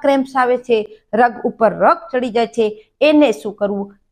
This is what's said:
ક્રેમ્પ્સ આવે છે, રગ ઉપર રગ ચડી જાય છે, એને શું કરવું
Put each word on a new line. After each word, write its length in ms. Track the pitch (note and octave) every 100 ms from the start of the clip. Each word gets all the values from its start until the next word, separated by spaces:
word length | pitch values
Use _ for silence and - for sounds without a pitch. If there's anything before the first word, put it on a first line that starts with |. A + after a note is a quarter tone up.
ક્રેમ્પ્સ 340 | C#4 C#4 C4+ C4
આવે 220 | B3 B3
છે, 200 | B3 A3 G#3 - _
રગ 200 | A3 B3 - A#3+
ઉપર 240 | - A3 E3+
રગ 140 | G#3+ E4 -
ચડી 220 | B3+ B3 A3+
જાય 180 | A3+ A#3
છે, 80 | G#3+ G#3+ _ -
એને 320 | D4 D4+ C#4
શું 220 | G#3+ G#3+
કરવું 420 | - G3+ G3+ G3+ _ _